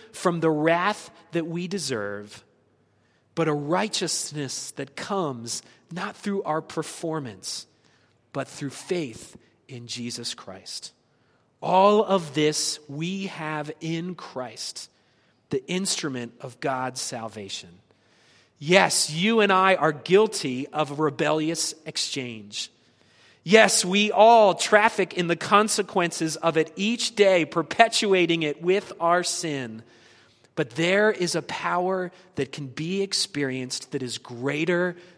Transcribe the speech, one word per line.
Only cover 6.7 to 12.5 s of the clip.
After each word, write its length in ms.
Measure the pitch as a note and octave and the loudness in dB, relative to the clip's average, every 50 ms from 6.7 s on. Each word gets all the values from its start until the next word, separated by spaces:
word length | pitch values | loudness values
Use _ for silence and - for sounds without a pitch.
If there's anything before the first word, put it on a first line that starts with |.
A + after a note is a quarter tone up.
| - E3 D#3 - - - - D#3+ D#3 D#3 C3+ A#2 G2 F#2 - - - - - _ _ _ _ _ _ _ _ _ _ _ _ _ | -8 -8 -8 -8 -8 -8 -6 -6 -6 -6 -6 -8 -12 -12 -12 -10 -10 -10 -12 _ _ _ _ _ _ _ _ _ _ _ _ _
but 160 | - C#3 C3 - | -8 -8 -8 -8
through 220 | - - D3 C3 | -10 -10 -10 -10
faith 680 | - - - - F3+ F3 D#3 A#2+ A2 - - - - - _ _ _ _ _ - | -10 -10 -8 -6 -4 -4 -4 -6 -10 -14 -18 -20 -20 -20 _ _ _ _ _ -18
in 180 | C3+ A#2+ A#2+ | -18 -16 -14
Jesus 480 | A2+ - B2 A#2+ A#2+ - A#2+ A#2 - - | -12 -10 -8 -8 -8 -8 -8 -10 -10 -10
Christ. 580 | - - - F#2 G2 - - - - - - - _ _ _ _ _ _ _ _ _ _ _ _ _ | -12 -14 -16 -18 -16 -16 -14 -14 -14 -14 -16 -20 _ _ _ _ _ _ _ _ _ _ _ _ _
All 440 | - - F3+ F#3 G3 G#3 G#3 G#3+ A3 | -2 2 4 6 6 6 6 4 4
of 300 | - G3 F#3 E3 D3 C3+ | 2 2 0 0 -2 0
this 440 | D3+ D3+ D3+ | 2 2 2